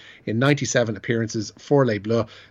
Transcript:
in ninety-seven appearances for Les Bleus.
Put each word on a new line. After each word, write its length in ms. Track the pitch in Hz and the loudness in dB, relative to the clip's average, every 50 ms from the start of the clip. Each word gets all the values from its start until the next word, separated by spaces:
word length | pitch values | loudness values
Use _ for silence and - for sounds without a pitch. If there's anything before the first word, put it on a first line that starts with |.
| - - - - _ | -20 -20 -20 -12 _
in 140 | 113 107 113 | -4 -2 2
ninety-seven 580 | 131 143 147 143 127 - - 127 117 110 110 | 2 2 2 2 0 0 0 0 0 0 -4
appearances 560 | 98 - - 120 113 113 107 - 113 101 - - - | -6 -4 -4 -2 -2 -2 -4 -4 -6 -8 -8 -12 -18
for 260 | - - 147 143 135 | -2 2 4 4 4
Les 140 | 120 107 101 | 2 0 -2
Bleus. 280 | 98 107 113 117 110 - - - - - | -2 -2 -2 -2 -2 -4 -8 -18 -20 -20